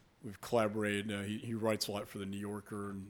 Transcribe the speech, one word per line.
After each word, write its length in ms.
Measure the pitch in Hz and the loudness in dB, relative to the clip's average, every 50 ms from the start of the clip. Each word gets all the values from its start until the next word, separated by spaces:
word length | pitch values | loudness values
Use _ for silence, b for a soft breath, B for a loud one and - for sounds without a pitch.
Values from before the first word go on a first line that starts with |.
| b b b _ - | b b b _ -12
we've 160 | 113 95 - | -12 -10 -10
collaborated. 680 | - - 123 117 110 107 104 110 104 104 101 101 104 110 | -2 4 6 6 6 6 4 2 2 2 2 2 2 0
Uh, 100 | 101 101 | -2 -2
he, 160 | 98 101 107 110 | 0 -2 -2 -4
he 160 | - 117 117 | -2 -4 -2
writes 340 | 110 110 110 110 101 - - | 2 2 2 4 2 0 -2
a 40 | |
lot 160 | 101 101 101 - | -2 -2 -4 -4
for 100 | - 104 | -6 -6
the 80 | 98 | -4
New 140 | 98 101 101 | -4 -4 -4
Yorker 520 | 101 104 104 104 101 - 110 104 101 101 | -4 -4 -4 -6 -6 -6 -6 -6 -4 -4
and, 140 | 98 98 95 | -6 -6 -8